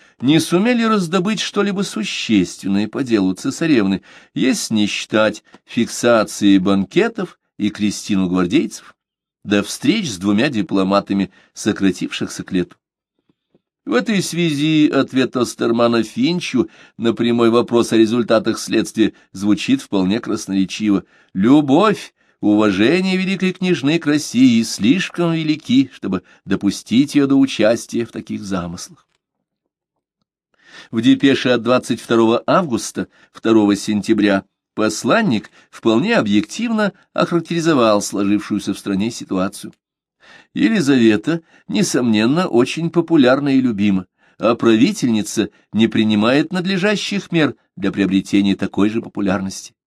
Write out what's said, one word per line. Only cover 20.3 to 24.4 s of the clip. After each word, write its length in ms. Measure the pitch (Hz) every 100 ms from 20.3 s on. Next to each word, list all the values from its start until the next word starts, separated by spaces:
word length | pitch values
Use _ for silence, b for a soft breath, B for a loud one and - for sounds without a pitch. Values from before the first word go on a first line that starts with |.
| 104 - 98 95 - 107 95 b b b
«Любовь, 800 | 95 107 147 143 143 214 196 - _ _ _
уважение 760 | 104 104 107 95 113 180 190 185
великой 360 | 185 190 185
княжны 460 | - 185 170 135 165
к 80 | 147
России 560 | 147 - 117